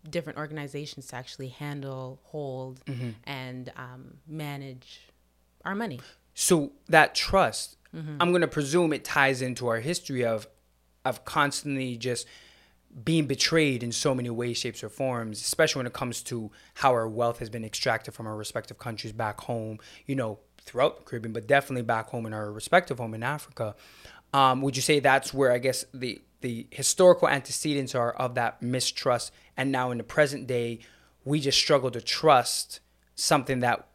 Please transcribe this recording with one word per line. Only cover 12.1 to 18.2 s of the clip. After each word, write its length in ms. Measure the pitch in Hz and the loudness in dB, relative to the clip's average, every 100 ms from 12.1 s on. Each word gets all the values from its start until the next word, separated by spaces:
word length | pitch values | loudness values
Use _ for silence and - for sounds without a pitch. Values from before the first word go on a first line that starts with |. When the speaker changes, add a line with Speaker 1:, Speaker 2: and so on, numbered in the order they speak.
| 120 - - - _ _ _ _ 135 120 | -4 -6 -18 -20 _ _ _ _ -8 0
Speaker 2:
being 200 | 160 135 | 2 2
betrayed 580 | 135 - 165 151 123 | 0 2 4 4 2
in 100 | 117 | -4
so 200 | 107 147 | -2 0
many 160 | 127 123 | 0 -2
ways, 280 | 117 120 113 | -2 -4 -4
shapes, 260 | 120 - | -6 -8
or 60 | 110 | -14
forms, 500 | - 131 120 110 104 | -4 -2 -2 -6 -6
especially 400 | - - 156 139 | -4 2 2 2
when 80 | 123 | -6
it 60 | |
comes 280 | - 127 117 | -6 -6 -6
to 280 | - 120 107 - - | -8 -8 -8 -14 -20
how 180 | - 139 | 0 4
our 160 | 120 113 | 4 2
wealth 320 | 110 117 117 | 0 0 -2
has 100 | 113 | -8
been 140 | 113 | -8
extracted 500 | 110 - 131 110 - | -8 -2 0 0 -4
from 140 | - | -10